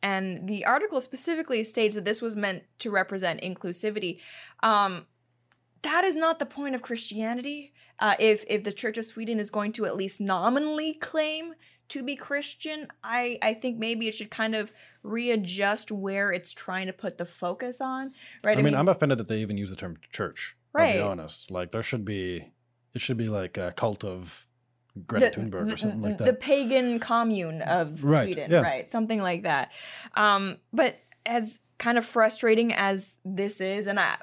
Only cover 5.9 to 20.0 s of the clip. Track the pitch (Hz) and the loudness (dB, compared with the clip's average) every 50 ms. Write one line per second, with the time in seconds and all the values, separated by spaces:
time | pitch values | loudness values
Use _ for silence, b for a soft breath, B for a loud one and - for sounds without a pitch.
5.9 | 302 339 381 381 311 311 320 330 330 320 285 - - 285 285 277 262 247 247 - | 2 2 4 2 2 2 2 2 2 0 -2 -6 -6 -8 -6 -4 -4 -6 -4 -6
6.9 | 240 226 - - 202 214 220 226 240 247 247 285 294 294 285 - b b b b | -6 -6 -6 -8 -6 -4 -4 -2 -4 -4 -6 -8 -8 -10 -12 -16 b b b b
7.9 | b - 226 214 196 - 214 220 214 214 - - 208 214 196 202 202 - - 220 | b 0 2 4 4 6 6 6 6 4 2 0 -2 -2 -2 -4 -6 -4 -4 -4
8.9 | 220 226 220 226 - 226 226 214 233 214 208 208 - 214 208 208 220 220 214 180 | -4 -4 -6 -6 -8 -8 -4 -2 -2 -2 -2 -2 -2 -2 -2 -2 -2 -2 -2 -2
9.9 | - 196 190 196 - - 202 196 190 175 180 226 247 285 302 302 302 302 311 320 | -2 -2 -2 -4 -2 -2 0 0 0 2 4 4 4 4 2 0 -2 -2 -2 -4
10.9 | 311 311 - - - 311 302 302 311 311 320 339 320 b b b b b b _ | -4 -6 -8 -4 -2 0 0 0 -2 -4 -8 -10 -14 b b b b b b _
11.9 | - 277 240 269 285 269 - - 285 285 285 - - - - 302 311 311 294 - | -10 -8 -6 -6 -8 -8 -6 -4 -4 -4 -4 -6 -10 -10 -10 -8 -8 -8 -10 -12
12.9 | - - - 220 233 247 247 240 240 - - 220 226 226 - 254 240 226 220 226 | -16 -14 -8 -2 -2 0 0 -2 -2 0 0 -2 -2 0 -4 -4 -4 -2 -4 -4
13.9 | 233 220 233 220 220 - 214 214 - - 220 220 220 220 208 220 b b b b | -2 -2 -2 -4 -4 -6 -8 -10 -4 -4 -2 -2 0 -2 -4 -4 b b b b
14.9 | b b - 208 214 233 240 240 233 220 196 175 180 196 202 202 214 214 - - | b b -10 -6 -6 -4 0 0 0 0 0 -2 -2 0 2 2 2 0 -2 -6
15.9 | 220 196 190 196 190 196 202 202 180 175 180 - - - - - 185 185 190 185 | -6 -6 -4 -4 -2 0 0 0 0 -2 -4 -8 -10 -10 -8 -6 -6 -4 -4 -6
16.9 | 185 - - 190 170 - 175 175 - - 180 175 190 - 262 247 247 - 269 262 | -8 -6 -8 -8 -6 -6 -8 -10 -8 -6 -4 -4 -4 -4 -6 -8 -6 -4 -4 -4
17.9 | 262 262 269 269 B B B B B B - 208 214 - 135 147 143 135 156 190 | -4 -4 -6 -8 B B B B B B 0 2 4 6 6 4 4 6 4 4
18.9 | - - 156 143 135 113 107 - 110 107 110 101 104 101 101 95 95 - - 90 | 4 4 4 2 2 2 0 -2 -2 -2 -2 -2 -2 -4 -4 -4 -6 -8 -8 -10
19.9 | 82 80 | -10 -12